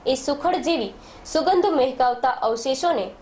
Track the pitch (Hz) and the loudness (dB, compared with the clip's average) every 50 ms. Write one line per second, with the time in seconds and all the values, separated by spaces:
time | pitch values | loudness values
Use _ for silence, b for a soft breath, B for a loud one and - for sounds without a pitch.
0 | B 247 262 262 - - 285 285 - 349 370 330 240 339 339 277 220 196 - B | B -2 -2 0 0 -2 -2 0 0 0 0 0 0 0 -2 -2 -2 -6 -8 B
1 | B B B B B - - 311 285 349 381 359 359 403 320 277 254 269 254 262 | B B B B B -4 -2 0 2 4 4 4 4 2 2 2 2 2 2 2
2 | 254 247 247 247 269 254 247 - - 226 226 226 - 269 262 - - 349 320 233 | 2 0 2 2 0 -2 0 0 -2 -2 -2 -2 -2 -2 -2 0 0 0 0 0
3 | 185 - - - | -2 -6 -8 -14